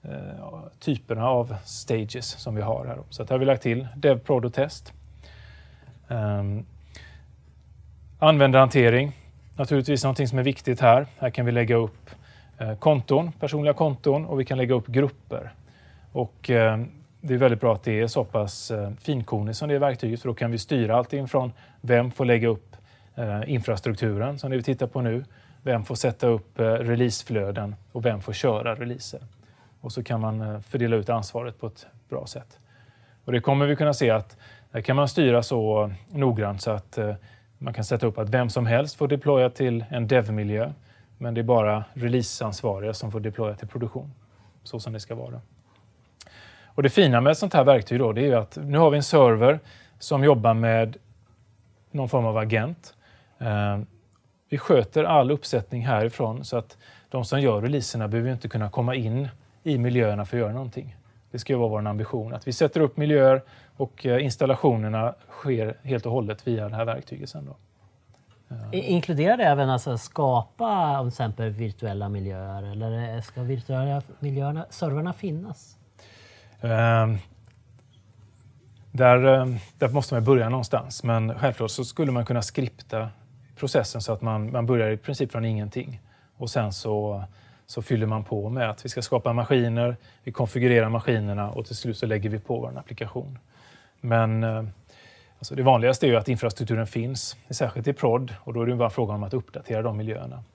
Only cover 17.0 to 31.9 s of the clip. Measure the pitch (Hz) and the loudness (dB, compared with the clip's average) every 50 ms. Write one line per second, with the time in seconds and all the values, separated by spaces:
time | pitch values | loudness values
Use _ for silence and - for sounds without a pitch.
17 | - _ _ _ - 151 127 123 135 127 117 107 - 120 110 104 - 123 110 107 | -20 _ _ _ -6 -4 0 4 4 4 4 4 2 0 0 0 0 -2 0 0
18 | 113 117 - 139 117 98 - 113 104 98 - - - - 113 107 101 101 107 - | -2 -2 -2 -4 -4 -2 -2 -4 -4 -2 -6 -10 -8 -8 -6 -6 -6 -6 -8 -10
19 | - - 151 127 117 - - 107 104 107 113 - 156 147 147 139 143 143 127 117 | -6 -4 -4 -4 -4 -4 -4 -4 -4 -4 -4 -6 -4 -2 0 2 2 0 0 -2
20 | - 113 113 120 - 127 113 - 127 117 117 113 - - 151 131 117 107 113 123 | -4 -6 -6 -4 -6 -6 -6 -4 -4 -4 -4 -6 -4 -2 0 0 0 2 2 2
21 | 120 - - 139 135 123 - 139 127 123 - - - - _ _ - 117 123 120 | 0 0 -4 -6 -6 -2 0 0 -2 -2 -6 -12 -20 -20 _ _ 0 4 4 4
22 | 120 127 123 - 135 123 120 113 113 117 110 98 - - - - - _ _ _ | 4 2 -2 -2 2 4 4 4 4 2 0 -2 -6 -18 -20 -20 -20 _ _ _
23 | _ _ _ - 120 107 101 104 110 143 147 120 110 - 113 101 - 120 110 - | _ _ _ -8 -6 -4 -4 -4 -4 -2 -2 -2 -2 -2 -4 -2 -2 -4 -4 -2
24 | - 113 104 101 110 131 143 139 - 135 131 127 120 - 135 127 - - - 139 | -2 -2 -2 -2 -4 -4 -6 -8 -6 -4 -4 -2 -2 -2 -2 -2 -4 -4 -4 -2
25 | 127 117 110 123 139 - - - - _ - _ _ 131 123 113 104 - 131 110 | -2 -2 -2 -4 -6 -10 -20 -20 -20 _ -20 _ _ -2 -2 -2 -2 -4 -4 -2
26 | - 127 110 - - 120 117 107 - _ _ - 113 110 113 117 123 117 117 117 | 0 -2 0 2 2 2 2 2 -2 _ _ -2 0 2 2 0 0 0 2 2
27 | 123 120 107 - - - 113 107 98 98 101 110 104 101 104 - - _ _ 123 | 2 0 0 -4 -6 -4 -4 -2 -2 -2 -4 -6 -6 -8 -10 -12 -18 _ _ -2
28 | 113 120 110 104 95 - 101 - - 135 110 107 - 120 110 123 120 120 123 120 | -2 0 -2 -2 -6 -8 -8 -2 0 0 0 0 -2 -4 -6 -6 -6 -8 -8 -10
29 | - - - 131 127 - _ _ _ _ _ _ _ _ _ _ - 120 - - | -12 -14 -14 -16 -16 -18 _ _ _ _ _ _ _ _ _ _ -14 -10 -8 -8
30 | 113 - 123 113 110 110 110 107 110 107 107 107 104 - - 139 120 117 113 110 | -6 -4 -4 -2 -2 -2 -4 -4 -6 -6 -8 -10 -12 -6 -2 -2 0 2 2 0
31 | 98 - 120 113 104 - - 120 120 123 110 _ - 113 - - - - | 0 0 -2 -2 -2 -4 -8 -8 -8 -8 -12 _ -12 -12 -12 -14 -20 -20